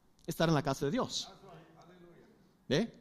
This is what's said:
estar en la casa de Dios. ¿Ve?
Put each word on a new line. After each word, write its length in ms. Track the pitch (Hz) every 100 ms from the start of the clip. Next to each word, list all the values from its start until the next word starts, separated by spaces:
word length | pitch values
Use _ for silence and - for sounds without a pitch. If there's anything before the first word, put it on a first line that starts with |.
| _ _ -
estar 220 | - 165
en 60 |
la 80 | 156
casa 240 | 139 139 143
de 60 |
Dios. 380 | 226 - - - - 196 165 160 165 170 180 175 - - _ _ _ _
¿Ve? 240 | 143 226 -